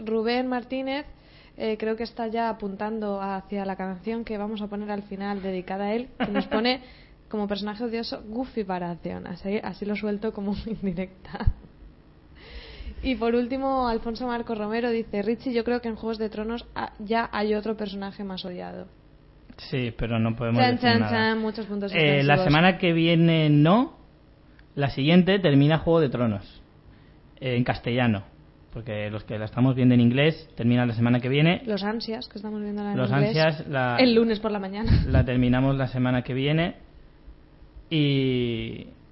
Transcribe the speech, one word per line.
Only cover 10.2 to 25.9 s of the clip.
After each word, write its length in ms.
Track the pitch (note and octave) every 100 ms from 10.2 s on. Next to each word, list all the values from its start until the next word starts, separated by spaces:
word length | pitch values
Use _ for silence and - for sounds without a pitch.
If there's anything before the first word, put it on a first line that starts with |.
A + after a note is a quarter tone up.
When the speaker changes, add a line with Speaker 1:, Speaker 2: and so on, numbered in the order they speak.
| A3
Speaker 1:
como 220 | A3 G3+ G3+
<laughs> 60 | A3+
indirecta. 840 | G#3 G3 F3 F#3 - - D3+ - - - - - - - - - - - - - - - -
Y 120 | C4+
por 200 | A3+ A#3
último, 540 | A#3+ A#3+ C4 C4+ C4+ B3
Alfonso 380 | A3+ A3+ A3 B3
Marcos 320 | A#3+ A#3 G#3+
Romero 320 | G#3 A3+ A#3+
dice, 320 | A3+ A3 G#3
"Richie, 320 | G3+ A#3 C4+
yo 100 | A#3
creo 160 | A3+ A#3+
que 80 | A#3
en 80 | G#3+
Juegos 220 | A3+ A3
de 100 | G#3+
Tronos 380 | G#3 G#3+ A#3+ -
ha-, 180 | - - -
ya 320 | G#3 A3+ A#3
hay 220 | G#3+ G#3+
otro 200 | G#3+ G#3 G#3+
personaje 480 | G#3 G3 G3 F#3+
más 200 | G3+ F#3
odiado". 440 | F#3 F3+ F3+ F3+ F#3 - - - - - - -
Speaker 2:
Sí, 380 | - C3+ A#2+ -
pero 220 | A2+ A#2
no 180 | A2+ A2+
podemos 240 | A#2 A#2+
Speaker 1:
Chan, 120 | B3
Speaker 2:
decir 180 | B3 B3
Speaker 1:
chan, 100 | A3+
Speaker 2:
nada. 100 | G#3+
Speaker 1:
chan, 260 | A3 A3 A3
muchos 240 | A3 G#3+ G3+
puntos 260 | G3+ G3+
Speaker 2:
Eh, 20 |
la 400 | F3 D3+ C#3+ C#3 C#3+
Speaker 1:
suspensivos. 80 |
Speaker 2:
semana 340 | D3 D3 F3+ F#3
que 140 | F3+
viene 560 | E3 E3 E3+ E3 E3 D#3
no, 480 | D3 D#3 G#3+ D4 - - - - - - - -
la 160 | - C#3
siguiente 480 | - C#3+ F3+ F3+ G3+
termina 400 | F3 C#3 C#3+ -
Juego 220 | E3+